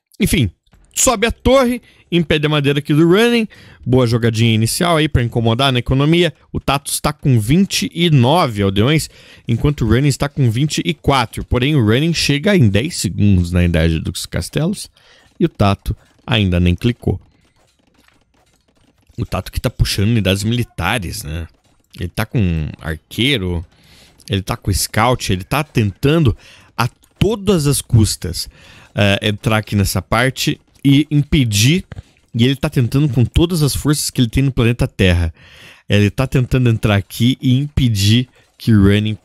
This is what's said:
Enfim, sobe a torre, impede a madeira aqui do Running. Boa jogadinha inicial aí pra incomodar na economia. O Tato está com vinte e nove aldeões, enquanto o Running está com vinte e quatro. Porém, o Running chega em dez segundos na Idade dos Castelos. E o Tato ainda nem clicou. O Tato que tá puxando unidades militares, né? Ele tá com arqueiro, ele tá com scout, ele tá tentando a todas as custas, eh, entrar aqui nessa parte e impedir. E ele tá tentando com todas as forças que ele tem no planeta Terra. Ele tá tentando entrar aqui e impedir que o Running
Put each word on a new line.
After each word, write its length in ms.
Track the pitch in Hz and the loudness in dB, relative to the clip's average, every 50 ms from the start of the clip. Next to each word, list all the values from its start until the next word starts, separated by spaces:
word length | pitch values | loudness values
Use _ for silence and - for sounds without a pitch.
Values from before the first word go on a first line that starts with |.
| _ _ _ | _ _ _
Enfim, 320 | - - - - 170 120 85 - _ _ _ _ _ _ _ - | -4 -2 0 0 0 0 -2 -4 _ _ _ _ _ _ _ -4
sobe 320 | - - 269 240 196 226 | -2 0 0 0 0 0
a 40 | 233 | -2
torre, 500 | - _ - 233 254 277 254 240 247 226 - _ _ _ _ - | -2 _ 0 2 4 4 4 2 -2 -4 -8 _ _ _ _ -2
impede 360 | - 175 165 - 170 156 147 | -2 0 0 0 0 0 0
a 40 | 147 | 0
madeira 300 | 151 151 143 139 143 143 | 0 0 0 0 0 0
aqui 140 | - - 151 | 0 0 2
do 120 | 147 170 | 4 4
Running. 440 | 165 180 208 233 240 240 233 220 - - - - - - - - | 4 4 4 4 2 2 0 -2 -4 -8 -18 -20 -20 -20 -10 -4
Boa 220 | 120 127 131 127 | 0 2 2 2
jogadinha 460 | 113 120 117 117 117 113 110 117 117 113 | 2 0 0 0 0 2 2 2 2 2
inicial 420 | 110 113 113 - - 180 175 170 | 2 0 0 -2 -2 0 0 0
aí 140 | 156 156 151 | 0 0 0
pra 120 | - 151 | 0 -2
incomodar 520 | 120 117 - 123 113 117 113 120 139 139 127 | -2 -2 -2 -2 0 0 0 0 0 0 0
na 60 | 123 | -2
economia. 540 | 120 - 131 135 143 151 165 170 175 156 - _ _ _ - | -2 -2 0 0 2 2 2 2 2 0 -2 _ _ _ -12
O 60 | 127 | -8
Tato 300 | - - 135 139 - - | -4 -4 -4 -4 -4 -6
está 220 | - - - 151 | -8 -4 -4 -6
com 260 | 151 _ - 147 127 | -4 _ 0 0 0
vinte 520 | 113 101 110 147 185 202 - - - - - - | 2 2 2 2 2 2 0 -2 -6 -6 -6 -4
e 160 | 160 175 175 | -2 0 2
nove 520 | 151 135 117 127 156 180 170 131 104 101 | 4 4 4 4 2 2 0 0 -2 -2
aldeões, 480 | 98 98 98 101 107 135 160 160 - - - - - - - - - | -2 0 0 0 0 2 0 0 -2 -6 -14 -20 -20 -20 -20 -12 -6
enquanto 360 | - 117 113 - 147 147 - | -6 -4 -2 -2 -2 -2 -2
o 80 | 127 110 | 0 0
Running 180 | 110 127 143 | 2 2 2
está 220 | 147 127 - - 143 | 0 0 -2 -4 -6
com 200 | - - 135 117 | -2 -2 0 0
vinte 320 | 107 123 156 151 - - - | 0 0 -2 -4 -4 -4 -4
e 80 | 170 160 | -6 -6
quatro. 500 | - - - 139 135 117 - - - 92 | -4 -2 0 0 0 0 -2 -6 -10 -6
Porém, 320 | - 123 123 127 143 156 | -4 -2 0 0 0 2
o 100 | 143 110 | 2 2
Running 280 | 104 113 131 156 170 160 | 2 2 2 0 0 -2
chega 420 | - - - 143 143 147 208 214 | -2 -2 -2 0 0 0 2 2
em 140 | 180 120 101 | 4 4 4
dez 260 | 95 101 127 165 - | 2 0 -2 -4 -6
segundos 560 | - - 98 82 98 101 101 98 92 87 85 | -6 -6 -6 -2 0 2 2 2 2 0 0
na 140 | 90 90 87 | 0 0 0
Idade 340 | 85 85 82 82 82 82 78 | 2 2 2 2 0 0 -2
dos 260 | 80 - 85 - - | -4 -6 -8 -10 -10
Castelos. 640 | - - 87 85 - - - 151 180 208 - - - _ _ _ _ _ _ _ _ _ | -10 -8 -8 -8 -6 -6 -4 -4 -4 -6 -8 -12 -18 _ _ _ _ _ _ _ _ _
E 60 | - 180 | -4 -4
o 60 | 160 | -4
Tato 440 | _ - 220 101 - - - - 107 - _ _ _ _ - | _ 0 0 0 0 -2 -4 -8 -10 -10 _ _ _ _ -6
ainda 320 | - - 113 101 92 90 | -4 -2 0 0 0 2
nem 160 | 87 90 87 87 | 2 2 0 0
clicou. 460 | - - 117 120 _ - - 90 - _ _ _ _ _ _ _ _ _ _ _ _ _ _ _ _ _ _ _ _ _ _ _ _ _ _ _ _ _ _ _ _ _ _ _ _ _ _ _ | 0 -2 -4 -4 _ -4 -4 -4 -6 _ _ _ _ _ _ _ _ _ _ _ _ _ _ _ _ _ _ _ _ _ _ _ _ _ _ _ _ _ _ _ _ _ _ _ _ _ _ _
O 80 | - - | -10 -10
Tato 260 | - - 90 - - | -6 -6 -8 -8 -8
que 80 | - - | -8 -4
tá 100 | - - | -4 -4
puxando 400 | - - - - - - 98 107 | -2 -2 -2 -2 0 -2 0 0
unidades 340 | 120 113 92 92 98 101 104 | 2 0 2 0 0 0 -2
militares, 760 | 110 120 123 117 - _ - 85 90 117 127 90 76 - - | -2 -2 -4 -4 -6 _ -6 -4 -2 -2 -4 -6 -8 -10 -10
né? 260 | - 71 78 85 82 - _ _ _ _ _ _ _ _ - - | -10 -10 -10 -10 -10 -12 _ _ _ _ _ _ _ _ -14 -10
Ele 100 | 90 85 | -10 -8
tá 160 | - - 110 | -6 -6 -6
com 440 | - - 110 98 90 82 80 76 - - - | -4 -2 -2 0 0 -2 -2 -6 -8 -10 -10
arqueiro, 840 | - 78 80 78 _ - - - 117 139 147 110 92 90 87 85 87 - _ _ _ _ - - - _ _ _ - - | -10 -10 -10 -10 _ -10 -4 -2 0 0 0 -2 -4 -4 -6 -6 -8 -12 _ _ _ _ -20 -20 -20 _ _ _ -8 -6
ele 120 | 101 98 | -4 -4
tá 140 | 95 - 120 | -4 -4 -8
com 160 | - - - | -6 -4 -4
scout, 600 | 101 - - - - 107 110 127 123 - - - | -4 -4 -4 -4 -2 0 0 0 0 -2 -2 -4
ele 120 | 98 90 92 | -4 -4 -4
tá 200 | - 131 139 156 | -4 -4 -6 -4
tentando 720 | - - 135 110 101 - - - 139 156 170 156 117 - - - - - - - _ _ | -4 -2 -2 -2 -2 -2 -2 -2 0 2 2 2 0 0 -2 -8 -20 -20 -20 -20 _ _
a 120 | - 117 117 - _ _ _ _ - | -6 -6 -6 -6 _ _ _ _ -4
todas 480 | 156 196 233 208 190 202 202 165 139 | -2 -2 -2 -4 -2 -2 0 0 0
as 140 | 143 135 - | 0 -2 -2
custas, 680 | - - - 113 107 - - - - 85 82 - - - - _ - - - - - _ - | -2 0 2 2 2 2 0 -6 -8 -10 -8 -8 -10 -12 -16 _ -20 -20 -20 -20 -20 _ -4
eh, 240 | 101 101 101 98 - | 0 0 0 0 0
entrar 360 | - 107 104 101 - 117 110 | -2 -4 -4 -2 -2 -2 -2
aqui 180 | 107 104 - 110 | -2 -2 -2 0
nessa 260 | 104 98 - - 98 | 0 0 0 -2 -4
parte 580 | - - 113 113 123 131 - - - 151 - - _ _ _ _ - | -4 -2 0 0 0 0 -2 -2 -4 -4 -4 -6 _ _ _ _ 2
e 220 | 139 139 139 156 - | 4 4 4 2 2
impedir. 720 | 147 147 143 - - 156 127 113 104 101 110 135 165 190 - - - - - _ _ _ _ _ - | 0 0 0 2 0 0 0 2 0 2 2 2 2 0 -2 -8 -16 -20 -20 _ _ _ _ _ -2
E 120 | 117 117 | 0 0
ele 100 | 131 139 | 0 0
tá 140 | - - 147 | 0 -4 -4
tentando 400 | - 147 123 110 - 139 151 147 | -2 0 -2 0 0 0 0 0
com 160 | 113 127 113 | 2 0 0
todas 360 | - - 143 165 170 185 160 | 2 2 0 0 0 0 0
as 140 | 151 131 - | 0 0 -2
forças 340 | - - 139 151 147 - - | -2 -2 -2 -2 -2 -4 -4
que 120 | - - | -2 -2
ele 80 | 127 110 | -2 0
tem 120 | - 135 | 0 0
no 120 | 135 139 - | -2 0 0
planeta 340 | - 117 113 120 - 135 | 0 0 0 0 0 -4
Terra. 460 | 123 _ - 101 92 87 87 85 80 - _ - - - - - - - - _ | -4 _ 0 2 2 2 2 0 -2 -6 _ -20 -20 -20 -20 -20 -20 -20 -14 _
Ele 220 | - 107 101 104 101 | 0 0 2 2 2
tá 160 | - - 131 | 0 -2 -4
tentando 440 | 123 - 135 123 - - 131 123 120 | -2 0 -2 0 0 0 2 2 2
entrar 260 | 113 104 - 110 101 | 0 0 0 0 0
aqui 420 | 98 - - - - 117 123 131 - | 0 -2 -4 -4 -2 0 0 0 0
e 160 | - 131 123 | 0 0 0
impedir 720 | 131 147 147 - - 135 120 107 98 101 101 110 123 123 - _ _ _ _ _ | 0 -2 -2 -2 -2 0 0 0 2 2 2 2 2 0 -2 _ _ _ _ _
que 160 | - - 120 113 | -6 0 2 4
o 100 | 101 98 | 4 6
Running 340 | 98 101 107 107 107 107 - | 4 4 2 0 -2 -6 -8